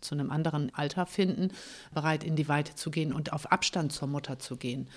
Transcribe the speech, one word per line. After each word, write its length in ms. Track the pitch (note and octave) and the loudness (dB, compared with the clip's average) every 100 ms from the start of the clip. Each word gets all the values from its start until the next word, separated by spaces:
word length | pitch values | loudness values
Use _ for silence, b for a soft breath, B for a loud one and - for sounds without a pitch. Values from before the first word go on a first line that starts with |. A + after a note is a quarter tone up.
zu 140 | - D3 | -4 -2
einem 160 | C3+ | 0
anderen 420 | D#3 D#3+ D3+ D3 | 2 2 2 0
Alter 320 | - D3 F#3 F3 | 0 0 0 0
finden, 460 | - F#3 - F#3 B B B B | 2 2 4 0 B B B B
bereit, 300 | D#3 D#3 D#3 | 0 2 2
in 120 | E3 D#3 | 2 2
die 120 | D3 | 4
Weite 260 | D3 D3+ - | 2 0 -4
zu 140 | E3 | -2
gehen 240 | D#3+ D#3 | 0 0
und 200 | C3 D3 | 0 -2
auf 180 | D3+ - | -4 2
Abstand 400 | F#3 - F#3 D3 | 2 2 0 0
zur 160 | - C#3 | 0 -2
Mutter 320 | C#3+ C3+ C3 | -2 -4 -8
zu 180 | - B2 | -8 -6
gehen. 320 | B2+ C3 C3 | -4 -4 -8